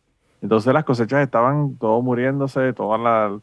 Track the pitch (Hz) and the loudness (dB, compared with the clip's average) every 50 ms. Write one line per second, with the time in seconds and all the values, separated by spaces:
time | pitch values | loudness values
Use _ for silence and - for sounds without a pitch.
0 | _ _ _ _ _ _ _ - - 101 110 110 104 127 131 151 156 - 135 117 | _ _ _ _ _ _ _ -10 -4 0 0 0 2 2 2 2 2 0 0 0
1 | 117 104 135 143 143 123 - 117 117 127 143 151 147 139 127 120 120 110 110 117 | 0 0 0 0 0 2 2 2 2 2 2 0 -2 -2 -4 -4 0 0 0 2
2 | 123 127 123 117 123 135 135 143 139 135 - 135 131 131 123 - 101 101 107 110 | 2 0 -2 0 0 -2 -2 -2 -4 -4 -2 -2 -2 -2 -2 -4 -4 -2 -2 -2
3 | 117 117 117 110 107 104 98 107 | 0 2 2 2 2 0 -2 -6